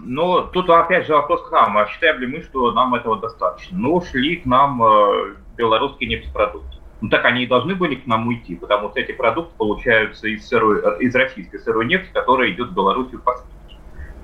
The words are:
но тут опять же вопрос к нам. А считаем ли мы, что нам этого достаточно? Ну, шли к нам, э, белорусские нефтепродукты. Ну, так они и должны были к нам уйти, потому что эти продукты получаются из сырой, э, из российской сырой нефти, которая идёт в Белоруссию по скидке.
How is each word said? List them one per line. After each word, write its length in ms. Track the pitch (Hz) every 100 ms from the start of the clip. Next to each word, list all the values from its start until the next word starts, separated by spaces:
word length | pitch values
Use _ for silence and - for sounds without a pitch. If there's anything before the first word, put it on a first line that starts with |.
| 110
но 360 | 131 175 175
тут 280 | - 180 175
опять 360 | 170 170 180 -
же 80 |
вопрос 340 | 151 147 175 -
к 40 |
нам. 260 | 156 104 104
А 100 | 104
считаем 320 | - 165 135
ли 80 | 127
мы, 140 | 156
что 300 | 165 135 120
нам 240 | 113 127 120
этого 240 | 113 107
достаточно? 580 | 110 - 92 - - 92
Ну, 240 | 123 175
шли 360 | 180 131 139 175
к 80 | 127
нам, 360 | 123 139 127
э, 520 | 113 107 101 101 98 101 - -
белорусские 520 | 117 110 139 - 120
нефтепродукты. 680 | 113 - 107 104 101 - - - -
Ну, 100 | 107
так 160 | 147 123
они 180 | 123
и 40 | 120
должны 280 | 127 151 190
были 180 | 175 127
к 120 | 127
нам 200 | 113 117
уйти, 280 | 120 - 85
потому 340 | - 104 104
что 100 | 131
эти 120 | 113
продукты 420 | 104 117 135 165 -
получаются 680 | 104 101 127 113 107 - 107
из 200 | 107 -
сырой, 340 | 117 110 98
э, 200 | 101 107
из 100 | 127
российской 460 | 123 131 107 90 101
сырой 260 | - 113 117
нефти, 240 | 185 -
которая 380 | - - 127 120
идёт 200 | - 120
в 20 |
Белоруссию 480 | - 98 123 127 107
по 120 | - -
скидке. 420 | - - - - - - - -